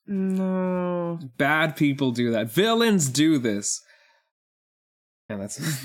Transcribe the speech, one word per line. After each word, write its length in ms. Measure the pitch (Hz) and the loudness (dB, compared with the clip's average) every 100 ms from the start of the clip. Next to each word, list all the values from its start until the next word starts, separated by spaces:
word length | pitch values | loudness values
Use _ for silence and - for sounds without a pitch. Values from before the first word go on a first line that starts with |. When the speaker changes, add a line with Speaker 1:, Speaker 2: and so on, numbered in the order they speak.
| - | -6
Speaker 1:
No. 1120 | 196 190 190 190 185 185 180 180 175 170 170 139 - | -2 0 0 0 0 0 -2 -2 -2 -4 -6 -8 -2
Speaker 2:
Bad 380 | 143 156 160 151 | 0 2 0 2
people 360 | 147 135 135 | 0 2 0
do 200 | 120 120 | 0 0
that. 200 | 113 104 | 0 0
Villains 580 | 160 220 226 233 202 139 | 0 2 4 4 4 2
do 280 | 127 160 151 | 2 4 4
this. 440 | 120 101 101 - - _ _ _ _ _ _ _ _ _ _ _ _ _ - | 2 -2 -4 -6 -10 _ _ _ _ _ _ _ _ _ _ _ _ _ -12
And 120 | 101 | -10
that's 180 | 101 - 160 135 | -8 -8 -6 -6